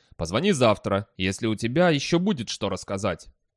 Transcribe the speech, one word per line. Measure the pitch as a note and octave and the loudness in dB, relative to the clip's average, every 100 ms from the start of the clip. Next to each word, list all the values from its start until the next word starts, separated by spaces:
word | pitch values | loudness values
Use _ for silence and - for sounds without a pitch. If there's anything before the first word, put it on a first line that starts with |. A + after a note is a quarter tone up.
| _ - | _ -10
"Позвони | E2 A2 G3 | -4 0 2
завтра, | D3+ A#2 G2+ G#2+ G2 G#2 - | 4 4 4 0 -2 -4 -4
если | F#2 G2 A2+ | -2 -2 -2
у | A2 | -2
тебя | A#2 C#3 F3+ | -2 2 2
еще | D3 - E3+ | 2 2 0
будет | F#3 F3+ G#2+ | 0 -2 -6
что | - G2+ | -6 -4
рассказать". | F#2 - G2 G2+ E2+ - - _ | -4 -6 -4 -2 -4 -10 -20 _